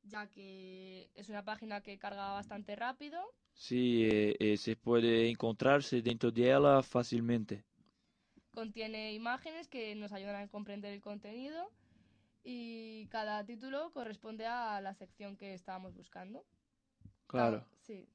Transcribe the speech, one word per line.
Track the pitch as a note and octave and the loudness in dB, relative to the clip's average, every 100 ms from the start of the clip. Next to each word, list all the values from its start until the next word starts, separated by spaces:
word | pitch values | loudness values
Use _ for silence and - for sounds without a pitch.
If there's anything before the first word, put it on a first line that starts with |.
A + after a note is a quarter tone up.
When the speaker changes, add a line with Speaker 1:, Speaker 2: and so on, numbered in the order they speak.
Speaker 1:
ya | G3+ G#3+ G#3 | -12 -12 -12
que | - G3 F#3+ F#3 F#3 F#3+ F#3 - - | -16 -18 -16 -16 -16 -16 -18 -18 -20
es | G3+ | -10
una | G#3 | -10
página | G3+ G#3+ A3 G3+ | -8 -8 -8 -10
que | G#3 G3 | -10 -12
carga | G#3 G3+ G3 | -10 -6 -6
bastante | G3 G3+ A3+ G#3 G#3 | -6 -8 -12 -10 -6
rápido. | A#3+ C4 D4 E4 G4+ _ _ | -6 -6 -10 -10 -10 _ _
Speaker 2:
Sí, | _ - B2 B2 A#2 | _ -2 2 4 6
eh, | A2 G#2+ G#2 - | 6 6 4 4
eh, | G#2+ G#2 | 4 2
se | - A2+ | 0 -4
puede | - A#2+ A#2 A2+ A#2 | 4 6 6 6 4
encontrarse | A#2 A#2 A2 C3 C#3+ C#3 B2 | 2 -2 2 6 6 4 0
dentro | A#2 A#2 A#2+ | 2 2 2
de | A#2 B2 | 4 6
ella | C3+ C#3+ C#3 | 8 10 8
fácilmente. | C3 B2 A#2+ A#2+ A#2 A#2+ G#2+ G2+ _ _ _ _ _ _ _ - _ | 6 0 2 0 2 0 0 -8 _ _ _ _ _ _ _ -20 _
Speaker 1:
Contiene | - A3 A3+ A3 A3 G#3+ | -10 -10 -8 -8 -6 -6
imágenes | G#3+ A#3 B3 D#4+ D#4+ E4 | -6 -4 -4 -6 -12 -10
que | C4 A3 G#3 | -8 -8 -8
nos | G#3 | -8
ayudan | G3+ G3 G3+ | -8 -8 -8
a | G3+ | -8
comprender | G#3 G3+ G3+ G3+ | -10 -10 -10 -10
el | G3+ | -10
contenido | G#3 G#3 G#3 A3+ C4+ D#4 F#4+ _ _ _ _ _ _ _ | -10 -12 -10 -10 -10 -8 -10 _ _ _ _ _ _ _
y | B3 B3 A#3 A3+ A3 A3 G#3+ | -12 -10 -10 -10 -12 -14 -8
cada | A3+ G#3+ G#3 G#3 | -6 -4 -4 -6
título | A#3 C4 C4+ E4 | -12 -8 -6 -6
corresponde | D4+ A#3 G#3+ A3 A3 A3+ | -8 -10 -10 -12 -8 -4
a | A#3+ A#3 G3+ | -4 -2 -4
la | G3 | -6
sección | G3 F#3 _ G3+ G3 | -10 -16 _ -14 -12
que | G3 | -12
estábamos | F#3 F#3 F#3 F#3 F3+ | -12 -10 -10 -10 -16
buscando. | F#3 F#3 F#3 B3 - _ _ _ _ _ - _ _ | -18 -16 -14 -14 -18 _ _ _ _ _ -20 _ _
Speaker 2:
Claro. | B2+ A#2 A2 - | 4 4 2 -6
Speaker 1:
Ah, | _ | _
sí. | - G3+ - | -16 -16 -16